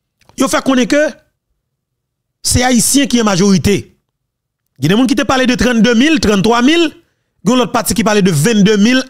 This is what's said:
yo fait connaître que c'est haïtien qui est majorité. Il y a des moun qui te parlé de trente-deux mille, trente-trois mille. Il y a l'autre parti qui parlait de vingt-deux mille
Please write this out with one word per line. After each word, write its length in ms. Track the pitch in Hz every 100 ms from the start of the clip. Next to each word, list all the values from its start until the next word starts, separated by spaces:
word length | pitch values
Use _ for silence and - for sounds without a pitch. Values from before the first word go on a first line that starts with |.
| _ _ _ -
yo 100 | 262
fait 160 | 302
connaître 320 | 254 262 240 294
que 180 | 302 - _ _ _ _ _ _ _ _ _ _ _ _
c'est 220 | - 247
haïtien 440 | 247 240 - 277 277
qui 100 | 240
est 60 |
majorité. 640 | 214 185 202 190 196 180 - _ _ _ _ _ _ _ _ -
Il 60 | 143
y 20 |
a 20 |
des 60 | 208
moun 100 | 262
qui 80 |
te 80 | 285
parlé 240 | 277 262 254
de 80 |
trente-deux 400 | 247 226 233 220
mille, 260 | 226 294 294
trente-trois 440 | 196 202 214 233
mille. 340 | 247 339 311 - _ _ _ _
Il 60 | 175
y 20 |
a 20 | 254
l'autre 160 | 240
parti 220 | 240 -
qui 100 | 208
parlait 200 | 208 208
de 80 | 190
vingt-deux 460 | 151 175 220 196 214
mille 260 | 214 262